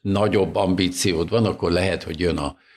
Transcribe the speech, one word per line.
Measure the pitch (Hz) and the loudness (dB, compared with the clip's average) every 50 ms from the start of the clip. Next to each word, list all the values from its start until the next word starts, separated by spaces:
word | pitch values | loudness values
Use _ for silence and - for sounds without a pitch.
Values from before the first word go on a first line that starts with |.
nagyobb | - 98 98 101 104 107 95 104 95 85 76 | -4 -2 0 2 2 2 2 2 2 2 0
ambíciód | 101 101 92 92 92 92 90 90 - - 101 85 80 85 82 | 0 0 2 2 2 0 0 -2 -2 -2 0 0 0 -2 0
van, | 101 117 113 | 0 2 2
akkor | 98 80 - - 85 | 0 0 -2 -2 0
lehet, | 85 87 92 95 87 82 - | 0 2 2 0 -2 -4 -6
hogy | 85 82 78 | -8 -6 -2
jön | 87 85 78 | -2 -2 0
a | 78 73 71 - - _ _ - | -2 -4 -6 -8 -12 _ _ -20